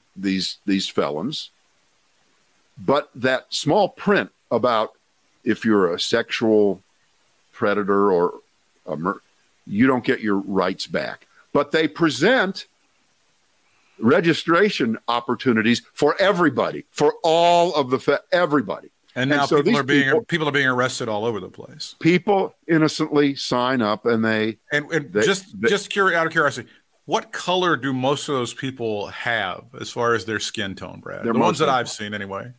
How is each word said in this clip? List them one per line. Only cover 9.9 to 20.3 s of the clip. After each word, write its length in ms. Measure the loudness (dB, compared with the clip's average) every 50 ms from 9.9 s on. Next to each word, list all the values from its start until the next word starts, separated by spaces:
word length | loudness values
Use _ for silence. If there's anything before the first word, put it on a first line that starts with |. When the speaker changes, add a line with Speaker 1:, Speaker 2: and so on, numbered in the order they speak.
| 2 2 0
Speaker 1:
get 180 | -2 -2 -2
your 160 | 0 -2 -2 -2
rights 500 | -2 -2 0 0 0 0 -2 -4 -8 -6
back. 400 | -6 -6 -6 -6 -10 -14 -18 _ _ -20 _ _
But 200 | 0 0 0 2
they 160 | 0 0 0 -2
present 800 | 0 0 0 0 0 2 2 2 4 2 2 -2 -4 -8 -14 -18 _ _ _ _ _ _ _ _ _ _ _ _ _ _ _ _ _ _ _ _ _ _ _ _ _ -2
registration 1000 | 2 2 4 4 4 2 0 0 0 0 2 4 4 2 2 0 -2 -2 -2 -4 -4 -4
opportunities 720 | -2 -2 -2 -2 -4 -2 0 2 2 4 4 2 2 0 -2 -8 _
for 220 | 0 2 2 2 4
everybody, 640 | 2 2 4 4 2 2 2 0 -2 -2 -4 -8 -12 -12
for 240 | -2 0 2 2 2 0 0
all 500 | 2 4 4 6 6 6 6 4 4 2
of 140 | 0 0 0
the 100 | -2 0
fe-, 180 | 2 0 0 0 0 _
everybody. 580 | 0 2 2 2 2 0 0 -2 -6 -8 -10 -16 _ _ _ -12 _
Speaker 2:
And 160 | -4 -2 0
Speaker 1:
And 80 | 0 0
Speaker 2:
now 40 | 2
Speaker 1:
so 120 | 2 2 2
Speaker 2:
people 140 | 4 4
Speaker 1:
these 80 | 2 2
Speaker 2:
are 40 | 2
being, 200 | 2 2 2 2
Speaker 1:
people 180 | 2 2 0 0
Speaker 2:
people 220 | -2